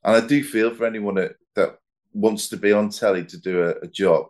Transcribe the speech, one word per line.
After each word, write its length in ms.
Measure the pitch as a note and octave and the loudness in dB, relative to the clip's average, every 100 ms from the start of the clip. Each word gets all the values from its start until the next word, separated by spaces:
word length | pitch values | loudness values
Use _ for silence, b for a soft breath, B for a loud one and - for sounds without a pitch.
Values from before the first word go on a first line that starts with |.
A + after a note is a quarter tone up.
and 140 | G#2 A2+ | 4 2
I 40 | |
do 220 | A#2 C#3+ | 4 0
feel 320 | C#3+ A2 A2+ | 0 0 0
for 120 | A2+ A#2 | 0 -6
anyone 280 | A2 G#2 | -4 -2
that, 220 | G2 F2+ - _ | -2 -4 -8 _
that 220 | - F#2 - _ _ _ | -2 -2 -2 _ _ _
wants 360 | G#2+ G#2+ G#2+ - | 0 0 0 -8
to 80 | G#2 | -2
be 160 | G#2 | 2
on 160 | G#2 G#2+ | 2 0
telly 340 | - G#2+ F#2+ E2+ | -2 0 0 -4
to 120 | F2 | -10
do 240 | F#2+ F2+ | -4 0
a, 120 | E2+ - | 0 -2
a 40 | - | -10
job 400 | - G2 D#2 | -2 2 2